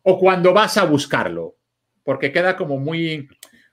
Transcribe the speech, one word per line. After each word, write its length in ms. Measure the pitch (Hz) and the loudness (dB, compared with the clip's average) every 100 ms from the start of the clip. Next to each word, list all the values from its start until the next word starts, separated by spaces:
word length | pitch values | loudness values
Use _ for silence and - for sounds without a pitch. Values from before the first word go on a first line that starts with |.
o 160 | 190 185 | 0 4
cuando 340 | 185 180 180 | 4 4 4
vas 240 | 196 214 214 | 4 2 2
a 80 | 170 | 2
buscarlo, 720 | 139 - 127 92 85 82 _ _ _ _ _ | 0 0 -4 -4 -6 -12 _ _ _ _ _
porque 300 | 143 131 139 | -6 -4 -2
queda 240 | 170 185 185 | -2 -2 -2
como 220 | 160 135 | -6 -6
muy, 500 | 143 165 165 156 135 _ - _ _ | -6 -4 -4 -6 -12 _ -20 _ _